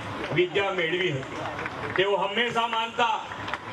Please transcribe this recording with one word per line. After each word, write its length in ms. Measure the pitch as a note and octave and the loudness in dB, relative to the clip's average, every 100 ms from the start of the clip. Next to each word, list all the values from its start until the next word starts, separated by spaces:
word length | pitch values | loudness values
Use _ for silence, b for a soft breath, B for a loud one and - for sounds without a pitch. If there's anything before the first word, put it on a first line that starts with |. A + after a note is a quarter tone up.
| - - - | -8 -6 0
વિદ્યા 380 | D#3 F3+ G3+ G3 | 2 4 2 2
મેળવી 400 | F#3 E3 F3+ F3+ | 2 0 2 0
હતી. 260 | C3+ C3+ - - - - - - - | -2 -4 -6 -6 -4 -6 -6 -2 2
તેઓ 220 | G3 G3 | 4 4
હંમેશા 500 | G3 G#3 A#3+ A3+ A#3 | 2 0 0 2 0
માનતા 580 | A3+ A3+ A#3 A#3 G#3+ - - - - - | 0 -2 2 2 2 -2 -8 -6 -6 -2